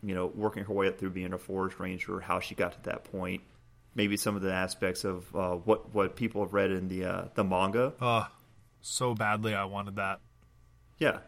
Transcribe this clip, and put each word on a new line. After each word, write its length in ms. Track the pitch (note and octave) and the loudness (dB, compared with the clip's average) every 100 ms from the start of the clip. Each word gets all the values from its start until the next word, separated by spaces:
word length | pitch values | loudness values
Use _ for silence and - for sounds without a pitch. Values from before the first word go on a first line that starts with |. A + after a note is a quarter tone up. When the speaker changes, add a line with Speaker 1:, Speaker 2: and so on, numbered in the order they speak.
Speaker 1:
you 100 | G#2 | -2
know, 120 | F#2 F2+ | -2 -2
working 300 | G#2 G#2 - | 0 -2 -2
her 80 | G2+ | -2
way 140 | G2+ F#2+ | 2 2
up 120 | F#2 | 2
through 120 | G2 | -4
being 220 | F2+ F2+ | -4 -4
a 60 | F2+ | -6
Forest 420 | - F#2+ F#2+ - | -4 -2 -2 -2
Ranger, 400 | F#2 F#2 - F#2 | -6 -6 -4 -6
how 180 | F2+ F2+ | 0 0
she 160 | - | 0
got 180 | - F2+ | -2 -2
to 180 | - - | -2 -6
that 120 | - | -8
point, 380 | - G2 F2+ F#2 - - - - - - | -6 -6 -4 -6 -10 -20 -20 -20 -12 0
maybe 200 | G#2 G2+ | 2 2
some 200 | - G2+ | 0 0
of 60 | |
the 100 | F#2+ | 0
aspects 500 | F#2 F#2 - F#2+ F2+ | 0 0 0 -2 0
of, 300 | G2+ F2+ F2 | -4 -4 -6
uh, 200 | - F#2 F2+ | -2 0 -2
what, 360 | F2 G#2+ - | 2 2 2
what 220 | G#2 F#2+ | 0 0
people 280 | - A2+ G2+ | 2 -2 0
have 100 | G2 | 0
read 160 | G2 G2 | 2 2
in 160 | F#2+ F#2 | 2 -2
the, 180 | F#2 F#2 | -2 -2
uh, 180 | F#2 F2+ | -2 -4
the 80 | - | 0
manga. 500 | G2 F#2 F#2+ A2 B2+ - | 2 4 4 4 0 0
Speaker 2:
Uh, 260 | B2 A2+ - - - - - _ | 2 2 2 -10 -20 -20 -20 _
so 320 | - - B2+ | -8 -2 0
badly 400 | A2 A2 G#2+ A2 | 2 2 2 2
I 100 | G2+ | 0
wanted 320 | G2 G2 G2+ G2+ | -2 -4 -6 -2
that. 240 | F#2+ F#2+ - _ - - - - - - | -2 -2 -8 _ -20 -20 -20 -20 -20 0
Speaker 1:
Yeah. 200 | D3+ - | 2 2